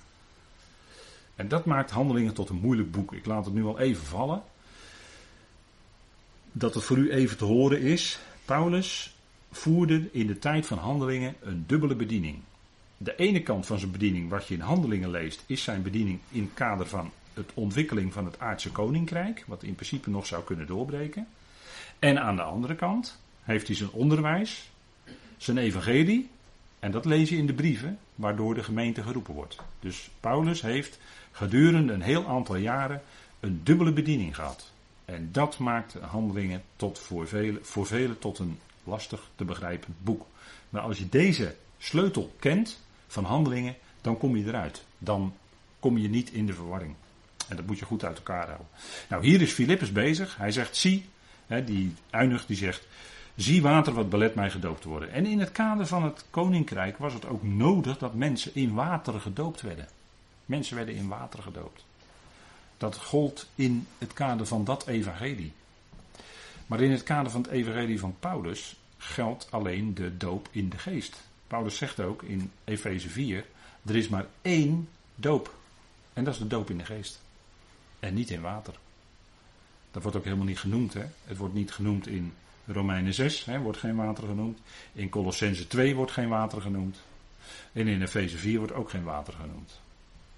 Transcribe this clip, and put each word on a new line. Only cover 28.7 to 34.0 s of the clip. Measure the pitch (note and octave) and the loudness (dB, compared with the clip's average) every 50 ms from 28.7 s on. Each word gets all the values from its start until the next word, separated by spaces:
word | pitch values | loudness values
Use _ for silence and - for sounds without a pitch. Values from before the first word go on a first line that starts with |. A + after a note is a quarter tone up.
| G#2+ A2+ A#2 A#2 A2 A#2 G#2 | -2 0 0 0 -2 -2 -4
geroepen | A#2 B2+ A#2+ - - D2 | -4 -4 -4 -4 -6 -8
wordt. | D2 C#2+ - - - - - - - | -10 -10 -12 -12 -14 -14 -14 -12 -8
Dus | - F#2 - - - - - - | -8 -8 -8 -8 -12 -16 -12 -4
Paulus | - A2+ C3 D#3 D#3+ E3 E3+ E3 | -2 0 2 4 4 2 2 0
heeft | - A2 B2 C#3+ C#3 - - - - - - - - - | 0 -2 -2 -2 -2 -6 -12 -20 -20 -20 -20 -20 -20 -14
gedurende | - - G#2 F#2+ A2+ C3+ D#3 E3+ E3+ D#3+ D3+ A#2+ G2+ | -8 -4 0 4 8 8 10 10 8 8 6 4 2
een | F#2 | 0
heel | F2+ A#2+ D3+ E3+ - | 2 2 2 2 2
aantal | E3 B2+ B2+ - - F#2 | 0 0 -2 0 -2 -2
jaren | F#2 G#2 A#2 B2+ C3+ C#3 C3+ C#3+ C#3+ - - - - - - - - | -2 0 0 0 0 -2 -2 -4 -8 -10 -14 -20 -20 -20 -20 -14 -8
een | - G2 F2+ D#2+ E2+ | -4 -4 -4 0 6
dubbele | C#3+ E3+ F3 E3+ D#3+ | 6 6 8 8 4
bediening | D3 D#3 | 4 4